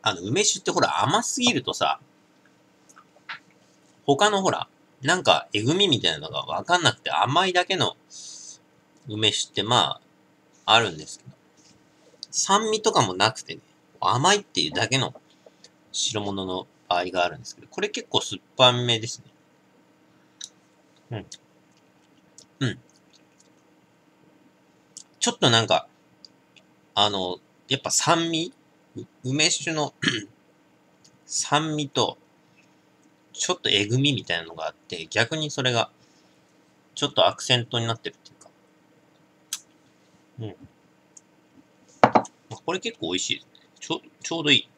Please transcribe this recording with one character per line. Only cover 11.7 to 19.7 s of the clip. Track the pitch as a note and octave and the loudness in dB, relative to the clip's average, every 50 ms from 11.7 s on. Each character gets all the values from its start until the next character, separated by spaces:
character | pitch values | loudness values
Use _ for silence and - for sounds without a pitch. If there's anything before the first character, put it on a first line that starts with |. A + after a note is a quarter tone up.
| _ _ _ _ _ _ _ - _ _ - - | _ _ _ _ _ _ _ -20 _ _ -18 -8
酸 | - - - - F#3+ G#3 A3+ A3 | -4 -4 0 2 2 2 2 0
味 | G#3+ G#3+ | -2 2
と | G#3+ A3+ | 0 2
か | G#3+ F3 | 4 4
も | A#2+ G2 | 2 2
な | F#2 F#2 G2 A2 | 2 2 2 2
く | A2 - | 2 -2
て | - - E2+ | -14 -14 -16
ね、 | - _ _ _ _ _ _ _ - | -16 _ _ _ _ _ _ _ -2
甘 | - F#2 G#2+ B2 C#3+ F3+ | 0 2 2 4 4 4
い | G3+ G#3 | 4 4
っ | |
て | G3+ _ _ - | 0 _ _ -2
い | D#2 D#2 | -2 -2
う | |
だ | - - A2+ - | -2 -2 -2 0
け | B2+ | 0
の | C3+ A#2+ E2+ - - _ _ _ _ _ - _ _ - - _ _ _ _ | 0 0 -2 -6 -12 _ _ _ _ _ -20 _ _ -20 -20 _ _ _ _
白 | - - - - A2 G#2+ | -8 -6 -6 -4 -4 -4
物 | G2+ G2+ G2 G2 F#2+ | -4 -4 -4 -4 -4
の | F#2 F2+ F#2 - _ _ _ _ _ | -4 -6 -6 -8 _ _ _ _ _
場 | F2+ F2 | 0 0
合 | F2+ F#2 | 0 0
が | F2 - F2 | 0 0 0
あ | F2 | 0
る | E2 | 0
ん | B2+ | -6
で | A#2+ | -14
す | - - | -18 -18
け | - | -20
ど、 | - - | -20 -12
こ | - - | -8 -6
れ | F#3+ G#3 | -6 -4
結 | G#3 A#3+ - _ | -6 -8 -10 _
構 | - - | -4 -4
酸 | - - G2+ - | -4 -4 -12 -12
っ | _ _ _ | _ _ _
ぱ | - C3 B2 | 4 4 4
め | B2 B2 B2 A#2+ A#2 A2+ | 4 4 0 0 0 -2
で | A2 | -2
す | A2+ - - - - _ _ _ _ _ _ _ _ | -8 -12 -14 -18 -20 _ _ _ _ _ _ _ _